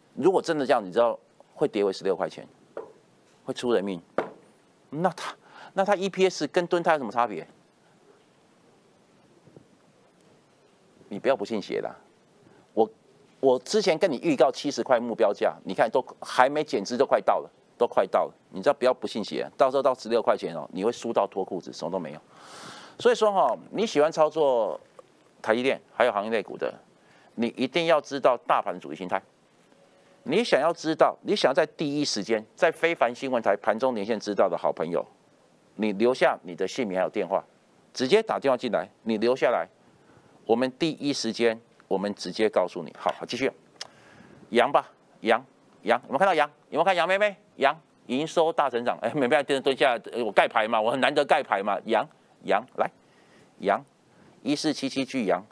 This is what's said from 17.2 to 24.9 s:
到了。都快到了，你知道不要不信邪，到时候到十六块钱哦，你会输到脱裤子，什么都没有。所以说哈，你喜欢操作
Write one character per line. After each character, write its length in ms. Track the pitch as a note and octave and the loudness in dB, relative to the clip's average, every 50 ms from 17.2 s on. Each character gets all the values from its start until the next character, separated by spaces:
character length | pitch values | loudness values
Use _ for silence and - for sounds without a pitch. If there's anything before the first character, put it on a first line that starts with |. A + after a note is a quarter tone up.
到 160 | G2 - G2+ F#2 | 2 2 0 0
了。 120 | D2 - _ _ _ _ _ - A#2+ | -2 -8 _ _ _ _ _ -2 -2
都 20 | |
快 200 | - - A#2+ G2 | 0 2 0 0
到 180 | F#2 - F#2+ D#2+ | 2 2 0 0
了， 100 | C#2+ - _ _ _ | -2 -4 _ _ _
你 140 | - F#2 | -12 -2
知 60 | F#2 C#3+ | 0 0
道 20 | |
不 140 | C3+ - A#2+ | 0 2 2
要 80 | B2+ B2+ | 0 0
不 120 | - - | 0 -4
信 160 | G2+ - A#2 | -6 -6 -6
邪， 240 | F#2+ - D2+ A#1+ B1+ D2 - - | -6 -4 -4 -6 -6 -4 0 2
到 120 | C#3+ C3 | 2 2
时 60 | C3 | 2
候 60 | C#3 | 2
到 120 | C3 C#3 B2+ | 2 0 0
十 140 | - - A2 | -2 -2 -2
六 140 | A#2 A2+ | 0 2
块 120 | G#2 B2 G#2+ | 2 2 0
钱 220 | G2 G2 E2+ E2 | 0 -2 -6 -8
哦， 100 | D#2 C#2 - | -8 -10 -8
你 100 | - F2+ | -6 -4
会 80 | G2 A#2 | -2 -2
输 220 | A#2+ - - A#2 | -2 -4 -6 -2
到 140 | A2 A2+ G2+ | 0 0 0
脱 180 | - - G2 F#2 | 0 -2 -6 -6
裤 160 | - G2+ F2 | -4 -6 -8
子， 100 | - - | -8 -10
什 140 | B1 - - | -10 -10 -8
么 60 | E2 | -6
都 80 | F#2 F#2 | -6 -6
没 140 | E2 C#2 | -6 -8
有。 80 | D2 - - _ - - - - - - - - - - - - - - | -12 -16 -18 _ -20 -20 -20 -20 -20 -18 -18 -18 -18 -18 -20 -20 -6 0
所 140 | - B3 | 2 2
以 20 | A#3 | 4
说 160 | - A3 G#3 | 4 4 2
哈， 240 | G3 F#3 D3+ B2 G#2 - - - | 4 4 2 2 0 -2 -6 -8
你 140 | - E3+ A3 | -4 -4 -2
喜 140 | A3 - C#3+ | 0 2 2
欢 100 | D3 E3 | 2 4
操 200 | D#3+ E3 D#3 D3+ | 4 2 2 2
作 500 | D3 D#3+ D3 C#3 B2+ A#2 G#2+ F2 C#2+ - - _ | 2 2 2 4 4 2 0 0 -2 -6 -10 _